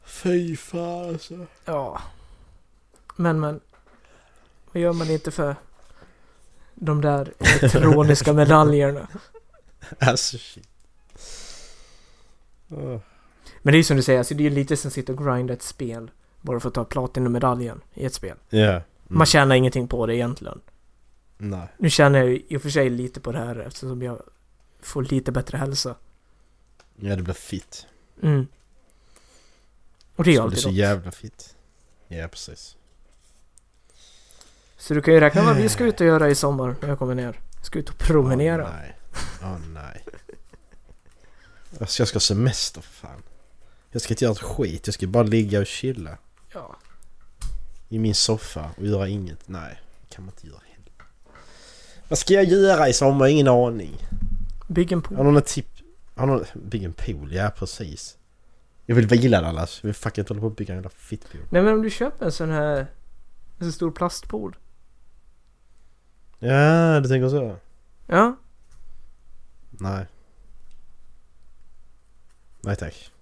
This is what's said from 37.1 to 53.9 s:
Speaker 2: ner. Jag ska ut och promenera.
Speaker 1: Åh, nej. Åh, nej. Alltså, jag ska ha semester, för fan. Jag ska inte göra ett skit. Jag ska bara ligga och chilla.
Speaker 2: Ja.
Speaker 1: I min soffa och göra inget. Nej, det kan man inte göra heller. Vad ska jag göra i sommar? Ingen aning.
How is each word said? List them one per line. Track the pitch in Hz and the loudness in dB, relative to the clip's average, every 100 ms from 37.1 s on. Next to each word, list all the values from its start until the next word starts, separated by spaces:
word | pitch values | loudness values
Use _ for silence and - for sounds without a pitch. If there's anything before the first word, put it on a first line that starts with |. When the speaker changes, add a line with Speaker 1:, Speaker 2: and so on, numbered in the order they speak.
Speaker 2:
ner. | 127 123 110 - - | -4 -6 -10 -12 -10
Jag | - | -6
ska | - | -6
ut | 143 | -6
och | - | 0
promenera. | - 156 131 131 156 165 | 4 4 4 2 0 -2
Speaker 1:
Åh, | 113 80 | -6 -10
nej. | 73 - - - - - | -14 -16 -12 -8 -8 -8
Åh, | 92 90 80 | -10 -10 -12
nej. | 80 71 - - - - - - - _ - - - - _ - - - - - - | -14 -16 -16 -16 -18 -20 -20 -20 -20 _ -20 -20 -20 -20 _ -20 -20 -20 -20 -20 -12
Alltså, | 104 - | -6 0
jag | 117 | 0
ska | 110 | 0
ha | |
semester, | - 101 127 - - - | 0 2 2 0 -8 -10
för | - - - | -20 -20 -20
fan. | - - - - - - - _ | -20 -20 -20 -20 -20 -20 -20 _
Jag | 120 | -10
ska | - | -6
inte | 113 | -2
göra | 120 | 0
ett | 104 | -2
skit. | - - 107 78 - | -8 -6 -6 -4 -8
Jag | |
ska | - 92 | -6 0
bara | 113 | 2
ligga | 107 113 104 101 | 2 2 2 0
och | 98 | -2
chilla. | - 131 120 78 73 - _ - | -6 -8 -8 -12 -16 -20 _ -20
Speaker 2:
Ja. | 190 - - - - - - - - - - - - - | -18 -18 -20 -20 -20 -20 -20 -20 -8 -6 -4 -6 -12 -8
Speaker 1:
I | 110 | -2
min | 110 | 0
soffa | 101 - 107 - - 78 - | 0 0 -2 -4 -12 -12 -6
och | 104 | -4
göra | 101 95 | -2 -2
inget. | 101 90 76 - | -6 -8 -14 -14
Nej, | 92 78 - - - - | -14 -14 -16 -20 -20 -20
det | |
kan | - | -18
man | 92 | -18
inte | - 78 | -18 -20
göra | 76 _ | -20 _
heller. | - - - - _ - - - - - - - - - | -20 -20 -20 -20 _ -20 -20 -20 -20 -20 -20 -20 -20 -6
Vad | 160 | -4
ska | - | 6
jag | 196 | 6
göra | 185 196 196 170 143 | 8 6 6 6 6
i | |
sommar? | 120 135 139 131 | 6 4 6 6
Ingen | 151 135 | 6 6
aning. | 123 123 117 80 | 6 4 -2 -8